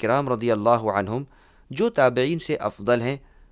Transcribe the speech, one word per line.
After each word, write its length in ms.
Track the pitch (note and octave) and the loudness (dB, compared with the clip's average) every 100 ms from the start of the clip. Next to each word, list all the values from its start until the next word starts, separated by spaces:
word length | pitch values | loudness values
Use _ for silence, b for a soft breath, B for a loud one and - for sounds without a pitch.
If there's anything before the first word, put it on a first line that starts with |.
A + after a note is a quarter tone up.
کرام 280 | A2 C3 C#3 | 0 0 0
رضی 240 | A#2+ A#2+ | -2 0
اللہ 180 | G#2+ A2 | 2 2
عنہم 540 | A#2+ A2 G2+ G2 A#2 C#3+ b b b b | 2 2 -2 -2 -4 -8 b b b b
جو 200 | C3+ A#3 | -4 -2
تابعین 480 | A3+ B2+ B2 C3 E3 | 2 2 2 0 -2
سے 180 | - D3+ | -4 -4
افضل 440 | G#2+ - G2+ A#2+ | -4 -4 0 0
ہیں، 160 | A#2+ C#3 b b b | 0 -6 b b b